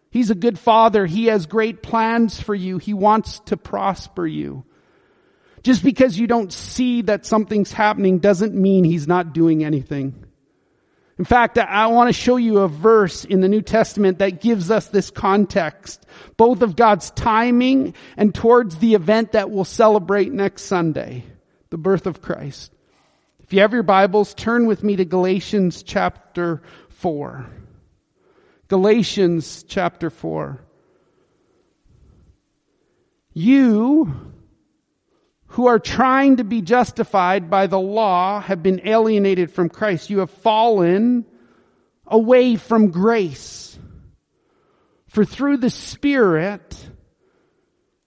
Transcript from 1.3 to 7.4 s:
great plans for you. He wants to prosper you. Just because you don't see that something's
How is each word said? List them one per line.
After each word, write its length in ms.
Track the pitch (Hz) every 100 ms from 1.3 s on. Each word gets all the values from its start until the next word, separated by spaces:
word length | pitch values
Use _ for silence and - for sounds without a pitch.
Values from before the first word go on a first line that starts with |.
| 214 156
great 360 | 220 220 -
plans 560 | - 226 220 233 226 -
for 160 | -
you. 260 | 208 185 185
He 140 | -
wants 460 | 208 208 220 - - -
to 100 | 196
prosper 720 | - 196 196 185 - - 165
you. 380 | 151 143 139 - _ _ _ _ _ _ _ _ _
Just 180 | - 254
because 380 | 269 247 262 180
you 80 | 226
don't 240 | 233 190
see 520 | - - - 254 240
that 220 | 208 208 -
something's 460 | 220